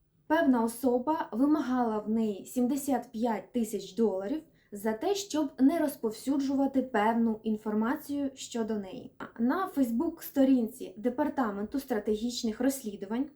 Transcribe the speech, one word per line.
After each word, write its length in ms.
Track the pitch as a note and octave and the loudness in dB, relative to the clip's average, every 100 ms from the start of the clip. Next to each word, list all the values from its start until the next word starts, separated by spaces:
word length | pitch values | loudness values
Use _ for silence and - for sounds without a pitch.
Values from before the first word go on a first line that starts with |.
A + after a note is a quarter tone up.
| _ _ - | _ _ 0
певна 380 | D#4+ D4+ B3 | 4 4 4
особа 640 | A3+ - B3+ B3 C4+ D#4+ - | 2 0 2 2 2 -2 -2
вимагала 640 | G#3+ D4 D4+ B3+ B3+ A3+ G#3+ | 2 2 2 2 0 0 -2
в 120 | G#3 | 0
неї 360 | A3+ A3 F#3+ - | 0 0 -2 -6
сімдесят 640 | B3 B3 C#4 C#4+ B3 - | -2 0 0 0 -2 -4
п'ять 400 | G#3+ A#3+ G3+ - | -4 -2 -2 -4
тисяч 420 | B3 G#3+ G3+ - | -4 -2 -4 -6
доларів 480 | - A3 F#3+ G3 D#4 - _ _ | 0 2 2 -4 -6 -8 _ _
за 200 | G#3 A3 | -6 -4
те, 220 | A3 F4 | -2 -2
щоб 360 | G4+ - D4+ C#4 - | -2 -2 -2 -2 4
не 200 | C4+ E4+ | 4 4
розповсюджувати 1040 | D4 - A3 - C4 C#4 C4+ C#4 C4+ C4+ | 0 -2 -4 -4 -2 0 0 2 2 0
певну 580 | B3+ G#3 G#3+ A#3 A3+ G#3+ | 0 2 2 4 2 0
інформацію 880 | A3 G#3+ G#3+ G#3 A3+ D4 - C#4+ C4+ | -2 -2 0 0 0 -2 -4 -4 -4
щодо 440 | - - A#3 A3 G#3+ | -6 -8 -4 -2 -4
неї. 340 | F#3+ B3+ - - - - | -6 -10 -14 -14 -12 -2
На 320 | A#3+ F4 F#4 C#4+ | 0 2 0 0
Facebook-сторінці 1160 | A#3+ A3+ E4 - - C#4 C4+ B3+ G#3+ - F#3 - | 2 2 -2 -4 -2 4 6 6 2 -4 -12 -4
Департаменту 840 | A#3+ B3 D4 C#4+ A3 G3+ G#3+ C#4 | -2 0 0 0 -2 -2 -4 -4
стратегічних 800 | - G#3+ A3 G#3+ A#3+ A#3 A3+ G#3+ | -4 -2 0 -2 -2 -2 -4 0
розслідувань 640 | C4 - G#3+ G3 G3 A#3 D4 | 0 0 -6 -8 -4 -4 -4